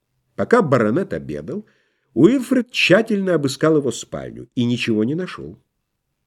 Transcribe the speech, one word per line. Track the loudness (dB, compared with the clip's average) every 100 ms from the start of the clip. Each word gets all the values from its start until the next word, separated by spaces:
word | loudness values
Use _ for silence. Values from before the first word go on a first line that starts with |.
| _ _ _ -6
пока | 2 2
баронет | 4 2 2 0 -4
обедал, | -8 -8 -10 -8 -12 -12 _ _ _ _
Уилфред | 4 4 4 0 0 -2
тщательно | 0 4 4 2 -2 0 0
обыскал | -2 0 2 2
его | 0
спальню | -6 -8 -10 -10 -14 -8 -2
и | 0
ничего | 0 0 0
не | 0 -2
нашел. | -6 -10 -14 -16 _ _ _ _ _ _